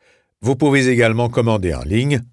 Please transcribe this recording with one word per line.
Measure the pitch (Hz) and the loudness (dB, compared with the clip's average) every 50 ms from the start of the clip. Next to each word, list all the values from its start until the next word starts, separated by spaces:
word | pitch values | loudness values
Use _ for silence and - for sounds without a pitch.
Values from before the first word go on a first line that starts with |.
| _ _ _ _ _ _ _ _ | _ _ _ _ _ _ _ _
Vous | - 117 139 | -4 -4 0
pouvez | 139 156 143 139 139 127 127 | 0 2 2 2 2 2 2
également | 127 120 117 113 110 117 120 120 | 2 2 2 2 2 0 -2 -2
commander | 123 131 117 113 110 104 92 87 | 0 0 0 0 0 0 -2 -4
en | 78 62 | -4 -4
ligne | 64 76 98 113 127 143 143 113 117 - | -4 -2 -2 -2 0 0 -2 -2 -4 -8